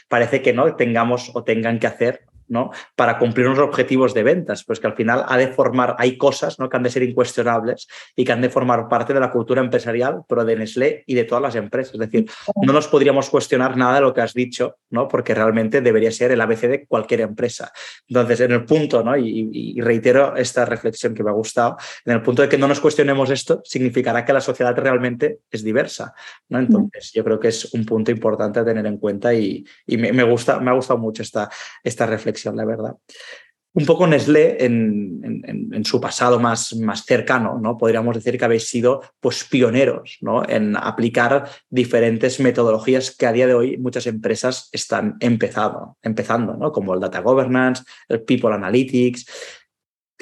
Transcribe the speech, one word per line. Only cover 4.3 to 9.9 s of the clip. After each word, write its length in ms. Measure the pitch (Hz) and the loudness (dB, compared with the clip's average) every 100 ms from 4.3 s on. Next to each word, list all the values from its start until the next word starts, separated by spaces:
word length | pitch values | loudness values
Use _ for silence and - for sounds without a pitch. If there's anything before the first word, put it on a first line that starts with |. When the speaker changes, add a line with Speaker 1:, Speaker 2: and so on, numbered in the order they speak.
| 175 135 101 | 2 -2 -8
Speaker 1:
pues 160 | - 110 | -6 -4
que 60 | 107 | -4
al 80 | |
final 300 | 104 113 123 - | -2 0 0 0
ha 100 | 127 | 0
de 120 | 131 | 2
formar, 480 | - 123 127 123 123 | 2 0 2 0 0
hay 180 | 123 127 | -2 2
cosas, 400 | 143 131 143 - | 0 0 -6 -6
¿no? 100 | 131 | -4
que 80 | 127 | -2
han 60 | |
de 80 | 123 | -2
ser 120 | 127 | 0
incuestionables 840 | 127 123 120 - 120 117 113 - - - - - | -2 0 -2 0 0 0 -2 -6 -12 -20 -10 -2
y 80 | |
que 80 | 127 | 0
han 80 | 120 | 2
de 100 | 123 | 0
formar 380 | 135 123 120 113 | 0 2 0 0
parte 260 | 120 117 | -2 0
de 60 | 139 | 0
la 100 | 123 | 2
cultura 300 | 120 113 127 | 0 0 0
empresarial, 640 | 127 123 120 | 2 -2 -2